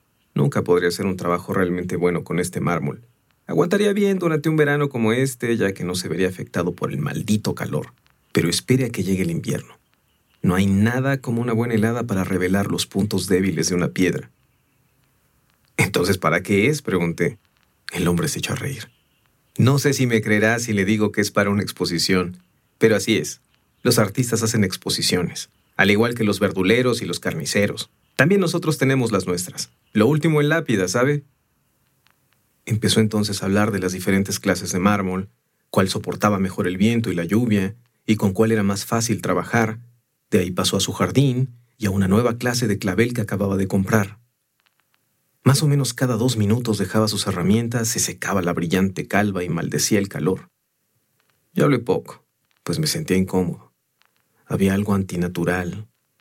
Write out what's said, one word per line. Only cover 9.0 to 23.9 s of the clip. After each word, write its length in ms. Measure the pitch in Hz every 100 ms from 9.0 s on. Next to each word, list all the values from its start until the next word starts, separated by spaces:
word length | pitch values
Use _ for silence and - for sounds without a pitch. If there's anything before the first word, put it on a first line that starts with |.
llegue 200 | 92 95
el 80 | 85
invierno. 460 | 78 - - - - _ _ _ _ _ _
No 140 | - 92
hay 100 | 98
nada 560 | 98 110 127 135 135
como 200 | 123 117
una 120 | 123
buena 200 | 110 120
helada 300 | 113 110 120
para 200 | 120 95
revelar 480 | 90 92 90 98 98
los 140 | 82 -
puntos 400 | 98 101 95 90
débiles 420 | 92 95 80 82
de 60 | 87
una 140 | 76
piedra". 420 | - 90 - - _ _ _ _ _ _ _ _ _ _ _ _ _ _ -
"Entonces, 400 | - - 90 92
¿para 240 | 80 80
qué 260 | - 98 120
es?", 140 | 147
pregunté. 560 | - 90 85 82 82 - _ _ _ _ -
El 160 | 85 87
hombre 200 | 85 78
se 120 | 80
echó 140 | -
a 20 | -
reír. 340 | 69 67 - _ _ _ _ _ _ -
"No 200 | 117 139
sé 160 | 143
si 140 | 139 123
me 140 | 113
creerá 360 | 107 104 110 117
si 140 | 117
le 120 | 104 95
digo 260 | 107 107
que 100 | 107
es 80 | 104
para 180 | - 101
una 140 | 101
exposición, 720 | - - 87 85 - 92 90 - _ _ _ _
pero 180 | 113 104
así 220 | 107 98
es. 240 | 73 - _ _ _ _
Los 160 | 123